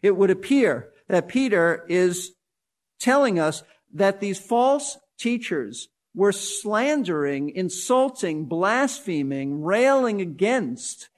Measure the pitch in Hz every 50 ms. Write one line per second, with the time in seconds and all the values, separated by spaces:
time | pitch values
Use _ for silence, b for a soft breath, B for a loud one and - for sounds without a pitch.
0 | - 202 196 180 196 185 185 185 - - 277 277 254 185 135 117 - - b b
1 | b b 196 175 170 175 - 254 269 254 208 175 165 170 160 165 - - 175 180
2 | 180 180 180 180 - - _ _ _ _ _ _ _ _ _ _ _ _ _ _
3 | - 247 254 285 277 247 196 170 156 156 151 - b b b b b b - 156
4 | 196 196 196 196 202 202 190 190 - - 233 233 247 262 277 294 285 - - -
5 | _ _ _ _ - 233 240 240 233 - 180 147 120 101 120 - - _ _ _
6 | _ _ _ - 196 202 190 - - - - - - 208 214 214 247 285 302 294
7 | 240 175 175 151 143 143 143 139 143 147 143 185 185 180 - - - - 247 254
8 | 262 269 262 - - 180 156 156 156 131 165 165 180 196 220 247 277 262 - -
9 | - 202 175 151 139 135 139 135 135 139 143 147 151 165 190 226 247 269 277 269
10 | 254 240 214 202 190 170 147 - 185 214 254 254 196 123 120 - - - - -
11 | - _ _